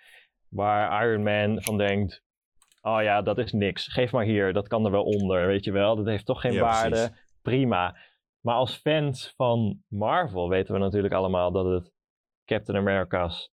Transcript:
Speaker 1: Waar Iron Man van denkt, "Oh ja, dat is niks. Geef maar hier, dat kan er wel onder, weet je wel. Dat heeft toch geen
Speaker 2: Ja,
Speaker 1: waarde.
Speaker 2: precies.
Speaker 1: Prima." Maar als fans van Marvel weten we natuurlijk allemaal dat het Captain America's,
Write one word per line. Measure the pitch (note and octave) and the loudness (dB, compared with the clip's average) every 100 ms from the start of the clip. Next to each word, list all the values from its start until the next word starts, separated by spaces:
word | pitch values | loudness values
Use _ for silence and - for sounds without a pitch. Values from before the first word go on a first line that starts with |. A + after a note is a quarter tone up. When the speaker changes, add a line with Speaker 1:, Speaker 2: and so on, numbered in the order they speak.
| - - _ _ _ | -20 -20 _ _ _
Speaker 1:
Waar | G2 G#2 G#2 G#2 G#2 A#2 | -4 0 0 0 0 0
Iron | A2 | 0
Man | G#2 G#2 G#2 A2 | 0 2 0 0
van | G#2+ G#2+ | -2 0
denkt, | G2+ G2+ G2 - _ _ _ _ _ _ | 0 0 -2 -6 _ _ _ _ _ _
"Oh | G#2+ A2 | -2 0
ja, | G#2+ G2+ | 2 2
dat | G2 G#2 | 0 -2
is | A2 | -2
niks. | G#2+ G2+ F2 - | 0 0 -2 -6
Geef | - B2 | -2 0
maar | B2+ | 0
hier, | G#2+ G#2 G2 | 0 2 0
dat | F#2+ G2+ | -2 -2
kan | A2+ | 0
er | A2 | 2
wel | G2 | 2
onder, | G2+ G#2 F#2+ F#2 F2+ | 2 0 0 2 2
weet | G2 | 0
je | G#2 | 0
wel. | G2 G2+ A2 | 0 2 2
Dat | G#2 | -2
heeft | G#2 - | -4 -4
toch | C3 | -4
geen | B2+ | -2
Speaker 2:
Ja, | G2 | 0
Speaker 1:
waarde. | A#2+ A2+ A2+ | 2 2 0
Speaker 2:
precies. | A2+ A#2 - _ _ | 0 -2 -6 _ _
Speaker 1:
Prima." | - C3 B2+ F#2 F2+ - - _ _ _ | -2 0 2 0 -2 -6 -20 _ _ _
Maar | A#2 | -2
als | A#2 A#2+ - | 0 0 -2
fans | D3+ D#3 D3 C3+ - - | 0 0 0 -4 -10 -2
van | B2 A#2 G#2 G2 _ | 0 2 0 -4 _
Marvel | G2+ A2 E3+ D3 F#2 F2 | -4 0 0 -2 -2 0
weten | F#2+ F#2+ | 0 0
we | G2 | 0
natuurlijk | G2 G2+ G2 | 0 0 0
allemaal | F#2+ F#2 F2+ F2+ | 0 0 0 2
dat | F#2+ | 0
het | F#2 F2+ F2+ _ _ _ _ _ | 0 0 -4 _ _ _ _ _
Captain | - G#2+ G#2+ G2+ | -4 -4 -2 0
America's, | G2 G2 F2+ F#2 F2 - - | 2 0 0 -2 -2 -6 -14